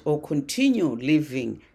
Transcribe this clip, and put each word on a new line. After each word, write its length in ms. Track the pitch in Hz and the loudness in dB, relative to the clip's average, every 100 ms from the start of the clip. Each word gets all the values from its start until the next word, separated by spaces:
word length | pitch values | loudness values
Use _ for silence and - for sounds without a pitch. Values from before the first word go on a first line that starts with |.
| 156 | -2
or 120 | 151 | -2
continue 760 | - 151 139 - 277 226 160 117 | -2 -4 -2 2 2 4 0 0
living 640 | 131 151 147 131 113 107 - | 2 2 2 -4 -6 -8 -14